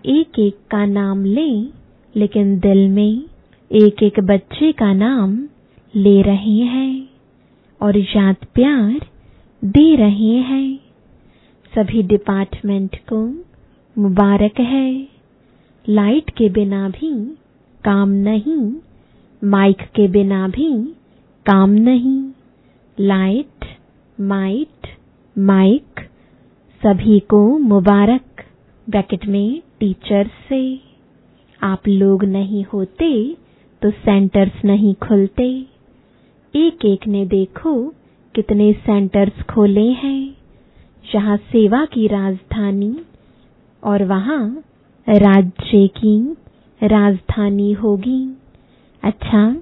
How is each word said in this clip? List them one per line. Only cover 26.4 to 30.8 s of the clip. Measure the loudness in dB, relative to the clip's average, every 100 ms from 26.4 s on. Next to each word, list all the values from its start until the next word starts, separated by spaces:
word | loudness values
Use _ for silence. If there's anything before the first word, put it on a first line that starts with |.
| _ _ _ _
सभी | 0 0 2 2
को | 4 2 4 2
मुबारक। | 2 2 4 4 2 0 -4 -18 -20 _ _ _ -6
Bracket | -4 -4 -6 -4
में, | -2 -2 -4 -10 -6
टीचर | -6 -6 -4 -2 -2 -8 -8
से। | -4 -4 -8